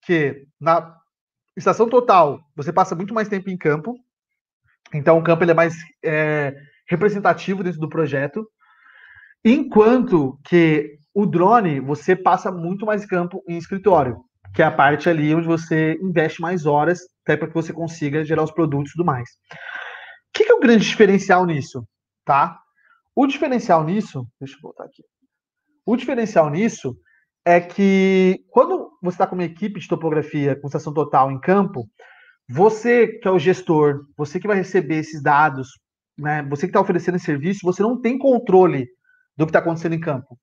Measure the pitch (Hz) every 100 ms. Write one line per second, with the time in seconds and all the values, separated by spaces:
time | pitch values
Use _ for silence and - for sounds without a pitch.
0 | - 170 143 120 _ _ 147 165 165 _
1 | _ _ _ _ _ - 196 180 226 247
2 | 240 196 151 123 _ - 139 170 185 170
3 | 196 226 214 202 190 185 156 147 156 247
4 | _ _ _ _ _ _ _ _ _ 151
5 | 143 165 165 165 175 165 170 165 - _
6 | 160 156 151 151 143 139 - _ _ 170
7 | 208 202 196 165 - 190 180 156 156 160
8 | 151 139 139 214 220 _ _ _ _ _
9 | - - - _ 220 277 277 208 214 254
10 | 233 175 135 - - 175 165 151 147 -
11 | _ 196 202 156 185 240 185 139 131 143
12 | - 185 185 185 202 180 165 196 214 214
13 | 208 180 175 185 - 170 165 196 196 180
14 | 127 110 _ _ - - 156 160 139 147
15 | 175 165 151 160 165 165 165 160 160 160
16 | 190 170 160 160 170 185 151 147 151 175
17 | - _ - 151 160 165 160 - 165 -
18 | 147 147 156 156 156 - 160 143 143 156
19 | 175 131 117 _ _ - - - - -
20 | - - _ - 440 453 233 226 - -
21 | 208 196 196 180 180 151 123 131 113 _
22 | _ _ - 143 165 - _ _ _ _
23 | _ - 277 277 311 247 - 165 156 202
24 | 214 139 117 _ 135 - - - - _
25 | _ _ _ _ _ _ _ _ - 233
26 | 247 254 220 175 151 147 220 - 139 -
27 | _ _ _ _ - 175 175 - 196 190
28 | 190 190 185 190 _ - 294 370 - _
29 | 180 175 190 180 170 165 208 202 - 165
30 | 165 156 147 151 143 135 143 147 160 147
31 | 147 151 135 135 151 196 196 135 107 _
32 | - _ _ _ _ 127 208 214 240 240
33 | 220 - 196 185 156 180 - 156 147 143
34 | - - 147 185 202 202 180 190 151 156
35 | 156 160 143 143 151 135 127 _ _ _
36 | _ - 147 151 143 143 180 208 208 175
37 | - 180 - 147 160 196 175 180 202 254
38 | 226 262 277 240 240 185 180 139 123 _
39 | _ _ _ - 160 170 170 165 170 165
40 | 165 135 - 123